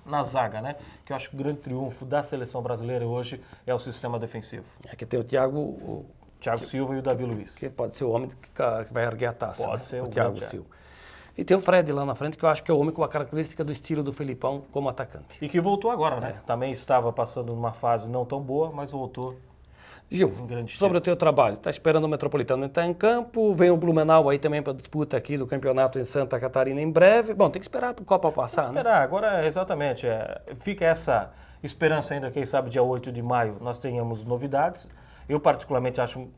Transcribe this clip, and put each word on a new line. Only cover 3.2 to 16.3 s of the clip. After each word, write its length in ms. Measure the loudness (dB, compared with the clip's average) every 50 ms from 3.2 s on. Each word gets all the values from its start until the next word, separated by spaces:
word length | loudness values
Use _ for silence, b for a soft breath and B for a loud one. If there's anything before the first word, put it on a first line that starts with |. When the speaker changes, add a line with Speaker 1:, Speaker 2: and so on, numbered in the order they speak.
| -6 -8 -10 B B B B B B
Speaker 1:
é 80 | -4 -4
o 60 | -4
sistema 400 | -4 -8 -10 -8 -6 -6 -6 -6
defensivo. 460 | -6 -8 -10 -12 -12 -12 -14 -16 -16 -18 -20 -20 -20 -18
Speaker 2:
É 60 | -16
que 80 | -14 -8
tem 120 | -4 -2
o 60 | -4 -2
Thiago, 340 | 0 0 2 2 0 0
o 480 | -2 -4 -6 -6 -10 -10 -10 -10 -10 -12 -14 -20 _ -20 -20 _ -8
Speaker 1:
Thiago 180 | -4 -4 -4 -4
Speaker 2:
que 60 | -4
Speaker 1:
Silva 300 | -4 -4 -4 -2 -2 -4
e 40 | -2
o 20 |
Davi 220 | 0 0 0 0 -2
Luiz. 320 | -4 -6 -6 -8 -12 -12
Speaker 2:
que 140 | -12 -12 -10
pode 260 | -6 -6 -6 -6 -6
ser 80 | -4 -2
o 80 | 0
homem 160 | 0 -2 -2
que 220 | -6 -10 -16 -20 -10
ca-, 340 | -4 -2 -2 0 0 -2 -4
que 100 | -4 -2
vai 120 | -2 -2
erguer 220 | -2 -2 -2 -4
a 60 | -4 -4
taça, 300 | -4 -6 -8 -6 -6 -4
Speaker 1:
Pode 120 | -4 -4
Speaker 2:
né? 40 | -6
Speaker 1:
ser 220 | -6 -8 -8 -8
Speaker 2:
O 60 | -8
Speaker 1:
o 20 | -4
Speaker 2:
Thiago 220 | 0 0 0 0
Speaker 1:
grande, 120 | -2 -6 -8
é. 60 | -10
Speaker 2:
Silva. 180 | -10 -12 -14 B B B B B B B B B B B B B B
E 80 | -4 2
tem 100 | 2 2
o 60 | 4
Fred 280 | 6 6 6 6 6 4 0
lá 120 | -2 -2
na 100 | -4 -4
frente, 200 | -4 -4 -6 -2
que 80 | 0 2
eu 60 | 2
acho 120 | 2 2
que 80 | 2 2
é 40 | 4
o 40 |
homem 140 | 4 4 2
com 100 | 0 0
a 60 | -2
característica 560 | -2 -2 -4 -4 -4 -4 -4 -6 -4 -6 -6 -6
do 80 | -6
estilo 320 | -6 -8 -6 -4 -4 -2 -2
do 80 | -4
Felipão 520 | -6 -6 -6 -8 -6 -4 -2 -4 -4 -4 -8 -8 -6
como 160 | -4 -2 -2
atacante. 480 | -4 -4 -8 -8 -12 -16 -20 -20 -12 -10
Speaker 1:
E 60 | -6
que 140 | -2 0 2
voltou 280 | 2 2 2 2 2 0
agora, 300 | 0 2 0 0 0 -2
né? 160 | -4 -6